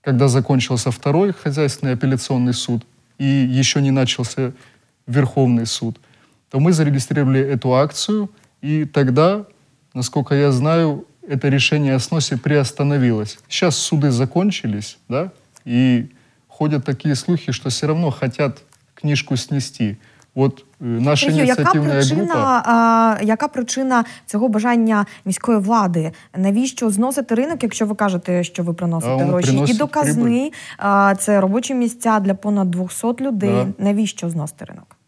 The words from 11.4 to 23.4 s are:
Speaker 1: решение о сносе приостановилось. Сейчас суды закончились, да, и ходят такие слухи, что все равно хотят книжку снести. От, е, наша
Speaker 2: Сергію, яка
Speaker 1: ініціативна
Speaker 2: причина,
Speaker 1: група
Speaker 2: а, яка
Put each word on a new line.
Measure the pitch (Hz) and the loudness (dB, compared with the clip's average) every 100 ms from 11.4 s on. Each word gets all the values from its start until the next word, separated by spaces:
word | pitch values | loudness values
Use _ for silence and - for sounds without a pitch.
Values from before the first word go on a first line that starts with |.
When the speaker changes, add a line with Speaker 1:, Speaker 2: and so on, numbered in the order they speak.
| 143 | 0
Speaker 1:
решение | 135 - 151 143 | 2 2 0 2
о | 131 | 0
сносе | - 165 139 127 | 0 -2 -2 -4
приостановилось. | 139 147 135 - 143 143 123 113 104 - _ | 0 2 0 -2 0 2 2 0 -4 -10 _
Сейчас | - 180 - | -2 0 0
суды | - 156 143 | -2 0 2
закончились, | 120 127 - 196 185 117 104 104 - _ | 2 0 0 0 -2 -4 -6 -8 -16 _
да, | 123 185 - _ _ - | -6 -6 -12 _ _ -2
и | 120 131 123 - _ _ _ _ | 2 4 2 0 _ _ _ _
ходят | - 151 147 | -4 -2 -2
такие | 127 135 151 | -2 -4 -2
слухи, | 135 - 175 - | -2 -2 -4 -2
что | 123 131 | -6 -6
все | 117 147 | -4 -2
равно | 156 165 | 0 -2
хотят | - 135 - 143 - _ _ _ | -2 -6 -2 -4 -4 _ _ _
книжку | - 151 147 - 127 | -6 -2 -2 -2 -4
снести. | - 143 - - 110 104 _ _ _ | -2 -4 -6 -4 -4 -4 _ _ _
От, | - 135 - - _ | -2 -2 -2 -18 _
е, | |
наша | 120 117 131 147 - | -6 -2 2 2 2
Speaker 2:
Сергію, | - | 2
яка | 254 254 | 2 2
Speaker 1:
ініціативна | 156 359 147 | 2 2 2
Speaker 2:
причина, | 139 135 190 | 2 2 0
Speaker 1:
група | 208 330 269 247 - | 0 0 2 0 2
Speaker 2:
а, | 233 233 226 226 214 | 2 4 4 4 2
яка | 214 220 | 0 0